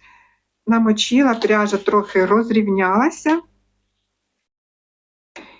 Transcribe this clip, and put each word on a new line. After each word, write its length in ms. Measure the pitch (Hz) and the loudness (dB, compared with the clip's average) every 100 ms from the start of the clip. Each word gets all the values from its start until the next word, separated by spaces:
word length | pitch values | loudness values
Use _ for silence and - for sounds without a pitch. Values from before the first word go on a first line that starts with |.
| _ _ _ _ _ _ - | _ _ _ _ _ _ -2
Намочила, 680 | 226 220 214 - 247 269 | 0 0 0 0 2 2
пряжа 420 | 226 202 214 208 202 | 0 0 0 0 -4
трохи 500 | - 208 202 196 185 | -2 -2 0 0 2
розрівнялася. 1160 | 214 233 220 202 190 185 202 302 - 302 330 - _ _ _ _ _ _ _ _ _ _ _ _ _ _ _ _ _ _ - - | 2 0 0 0 0 0 0 0 -2 -2 -2 -4 _ _ _ _ _ _ _ _ _ _ _ _ _ _ _ _ _ _ -20 -20